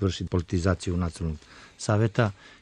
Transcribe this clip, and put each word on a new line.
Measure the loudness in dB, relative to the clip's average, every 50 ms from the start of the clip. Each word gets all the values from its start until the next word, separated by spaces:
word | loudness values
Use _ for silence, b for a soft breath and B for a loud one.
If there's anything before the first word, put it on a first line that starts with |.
vrši | -2 0 0 -2 -4
politizaciju | -2 -2 -2 -2 0 -2 0 2 2 0 0 -2 -4 -2
Nacionalnog | -2 -2 -2 -4 -4 -4 -4 -4 -6 B B B B B B B
saveta, | B -2 0 2 2 2 2 2 2 0 0 0 B B B B B